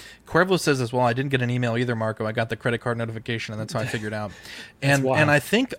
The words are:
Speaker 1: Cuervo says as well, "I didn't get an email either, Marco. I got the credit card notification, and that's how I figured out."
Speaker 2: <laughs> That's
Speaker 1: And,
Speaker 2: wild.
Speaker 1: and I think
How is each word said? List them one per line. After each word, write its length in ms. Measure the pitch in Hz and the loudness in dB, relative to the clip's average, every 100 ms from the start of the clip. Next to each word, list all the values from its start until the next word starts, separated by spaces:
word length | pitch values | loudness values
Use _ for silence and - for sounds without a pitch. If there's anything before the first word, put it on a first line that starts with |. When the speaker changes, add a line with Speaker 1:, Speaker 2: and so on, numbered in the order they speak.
| - - - | -20 -20 -2
Speaker 1:
Cuervo 320 | 165 185 175 | 2 2 2
says 220 | 156 135 | 2 2
as 140 | 117 | 2
well, 100 | 123 123 | 2 2
"I 60 | |
didn't 200 | 120 139 | 2 0
get 100 | 131 | 0
an 80 | 123 | 0
email 280 | 123 120 117 | 0 0 0
either, 200 | 127 113 | 0 -2
Marco. 280 | 110 107 110 | -2 -2 -2
I 60 | |
got 160 | 113 113 | -2 -2
the 60 | 110 | -2
credit 220 | 127 117 | -2 -2
card 180 | 123 117 | -2 -4
notification, 560 | 113 110 117 113 - | -4 -6 -6 -6 -6
and 60 | 107 | -8
that's 140 | 110 | -6
how 80 | 117 | -4
I 40 | 113 | -4
figured 260 | 117 107 | -4 -6
out." 180 | 107 104 - - - | -6 -8 -10 -16 -16
Speaker 2:
<laughs> 240 | - - | -18 -2
That's 200 | 139 139 | 2 4
Speaker 1:
And, 40 | |
Speaker 2:
wild. 160 | 131 131 | 4 4
Speaker 1:
and 100 | 147 | 4
I 100 | 147 | 4
think 340 | - 214 262 | 4 2 0